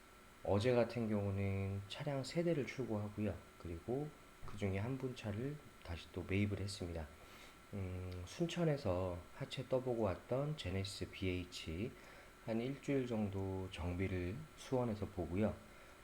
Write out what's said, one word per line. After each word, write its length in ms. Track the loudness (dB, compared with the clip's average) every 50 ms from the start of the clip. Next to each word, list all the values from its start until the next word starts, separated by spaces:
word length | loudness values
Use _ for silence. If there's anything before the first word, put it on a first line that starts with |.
| -20 -20 -20 -20 -20 -20 -16 -4 2
어제 280 | 4 6 6 6 6 6
같은 360 | 6 6 4 4 0 2 4
경우는 720 | 4 4 4 4 2 2 2 2 2 2 2 0 0 -2 -4 -6
차량 340 | -6 -4 -2 -2 0 0 -2
세 180 | -2 0 2 4
대를 200 | 4 4 2 2
출고하고요. 680 | 0 0 -2 0 0 0 0 0 -2 -2 0 0 0 0 -2 -8 -14 -14 -10
그리고 500 | -8 -6 -6 -6 -2 -2 0 0 0 -4 -6 -12 -18 -20 -16 -12 -10
그 100 | -8 -4
중에 220 | 0 2 2 2 2
한 180 | 2 0 0
분 200 | -2 -2 -4 -4
차를 400 | -4 -4 -2 -2 0 -2 -2 -4 -6 -10 -14 -18 -12 -8
다시 240 | -6 -6 -6 -8 -8 -6
또 100 | -4 -2
매입을 380 | 2 4 4 4 4 2 0
했습니다. 440 | -2 -2 -4 -4 -4 -4 -2 -4 -4 -6 -8 -14 -18 -18 -16 -16 -16 -18 -18 -18 -14 -8 -4
음, 480 | -4 -2 -2 -2 -4 -4 -4 -4 -6 -6
순천에서 880 | -6 -2 -2 -2 0 2 2 4 4 4 2 4 2 4 4 4 2 0 -2 -6 -10 -10
하체 320 | -8 -8 -6 -4 -6 -2
떠보고 360 | 2 2 2 2 2 2 4 4
왔던 560 | 4 2 2 0 0 0 2 2 0 0 -2
제네시스 500 | -2 0 0 0 0 0 -2 -4 -6 -6
비에이치 800 | -4 0 2 2 2 2 0 -4 -8 -8 -6 -4 -2 -2 -2 -4 -4 -8 -16 -16 -16 -16 -18 -18 -18 -10 -4
한 160 | -2 0 0
일주일 460 | 0 0 -2 -4 0 2 2 2 2
정도 600 | 2 2 2 2 2 2 0 0 0 0 -2 -2 -4
정비를 680 | -4 -2 -2 0 0 2 2 2 2 0 0 0 -2 -4 -6 -10 -14 -12
수원에서 480 | -6 0 2 2 2 2 0 -2 -4
보고요. 480 | -4 -2 -2 -2 0 2 4 4 4 2 0 -8 -16 -18 -18 -18 -18 -18 -20